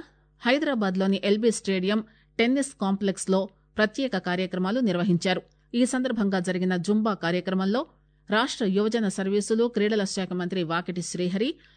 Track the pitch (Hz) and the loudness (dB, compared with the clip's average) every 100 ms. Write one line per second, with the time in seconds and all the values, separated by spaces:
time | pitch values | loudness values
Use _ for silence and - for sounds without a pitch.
0 | - _ _ _ 233 277 302 254 202 185 | -6 _ _ _ 0 2 2 0 0 0
1 | 190 196 202 208 233 214 - 190 185 214 | 2 2 2 2 2 0 -2 -2 0 -2
2 | 214 _ _ - 233 269 269 - 196 196 | -4 _ _ 0 2 2 -2 -4 -2 0
3 | 196 185 - 190 190 - _ - 214 - | 0 -2 0 0 0 -8 _ 0 0 0
4 | 262 190 180 180 185 180 185 240 233 175 | -4 -2 -2 -2 -2 -2 -2 0 0 2
5 | 190 175 190 185 - _ _ 240 247 262 | 2 2 2 -2 -4 _ _ 0 0 0
6 | 254 233 202 190 180 180 185 185 170 214 | -2 0 0 0 0 0 0 0 0 0
7 | 220 196 165 180 175 190 190 226 320 _ | 0 -2 -2 -2 0 0 0 -2 -4 _
8 | _ _ - 208 254 - 214 190 214 226 | _ _ -2 0 0 0 0 2 2 0
9 | 208 190 190 202 208 220 240 240 208 220 | 0 -2 0 0 2 2 2 2 2 2
10 | 196 - 180 180 175 190 160 165 175 180 | -2 -4 -4 -4 -4 -2 -2 -2 -4 -6
11 | 165 175 180 190 254 349 _ | -6 -4 -2 0 -2 -4 _